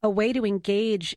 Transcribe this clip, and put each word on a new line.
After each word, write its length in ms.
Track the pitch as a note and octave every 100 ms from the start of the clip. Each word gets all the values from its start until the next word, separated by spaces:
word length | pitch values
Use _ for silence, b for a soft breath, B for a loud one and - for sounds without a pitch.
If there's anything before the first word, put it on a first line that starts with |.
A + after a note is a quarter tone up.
a 80 | G#3+
way 240 | G3 A3+
to 140 | B3+ G#3+
engage 680 | G3 G3+ G3+ A3 G3+ E3